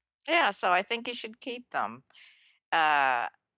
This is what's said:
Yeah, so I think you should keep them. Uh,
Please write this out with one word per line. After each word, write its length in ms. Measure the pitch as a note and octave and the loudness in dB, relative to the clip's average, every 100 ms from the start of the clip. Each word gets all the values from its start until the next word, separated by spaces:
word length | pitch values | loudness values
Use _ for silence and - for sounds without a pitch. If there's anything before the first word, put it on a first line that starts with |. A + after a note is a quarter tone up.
| _ _ - | _ _ -2
Yeah, 240 | E4+ C4+ | 2 2
so 200 | G3 G3 | 0 2
I 100 | F3+ | 2
think 260 | G3+ A#3 A#3+ | 0 -6 -6
you 60 | |
should 260 | A#3+ A3+ A3 | -10 -12 -12
keep 300 | - A#3+ B3 | -12 -12 -8
them. 340 | C#3+ G#2+ A#2+ _ - - _ _ _ _ | -4 -4 -6 _ -20 -20 _ _ _ _
Uh, 580 | E3 D#3 D3 C3+ B2 A#2 _ _ | 0 4 4 4 2 -2 _ _